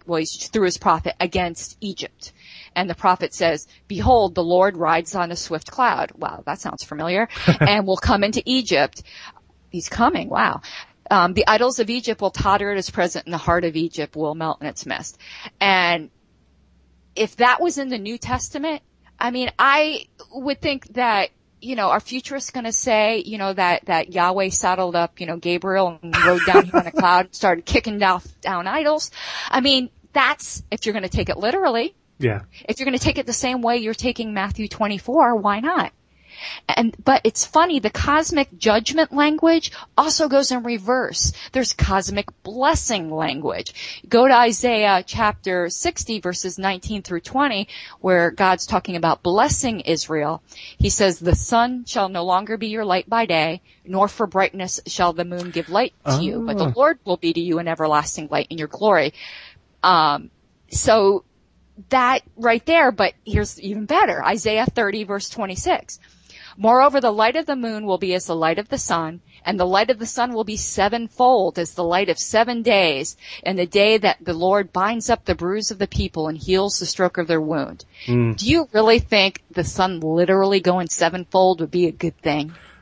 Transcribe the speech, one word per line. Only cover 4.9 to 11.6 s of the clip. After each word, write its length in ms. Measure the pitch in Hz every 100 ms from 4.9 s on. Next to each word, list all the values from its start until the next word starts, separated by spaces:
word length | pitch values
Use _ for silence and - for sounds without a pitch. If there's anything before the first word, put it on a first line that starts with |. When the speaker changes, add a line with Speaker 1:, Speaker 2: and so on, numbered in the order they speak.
| 165 170
Speaker 1:
on 160 | 196 170
a 60 | 170
swift 340 | - 156 -
cloud." 400 | - 240 175 151 -
Wow, 260 | - -
that 140 | - 175
sounds 240 | - -
familiar. 460 | - 147 160 190 226 - -
Speaker 2:
<laughs> 140 | 147
Speaker 1:
"And 260 | 156 208 190
will 120 | 185
come 260 | - 208
into 180 | 202 220
Egypt." 600 | - 262 220 151 147 - - - - - _ _ _
He's 180 | 175 -
coming, 420 | - 240 359 -
wow. 320 | - - - - - - _ -
Um, 240 | 202 175
"The 120 | 180 -
idols 320 | 214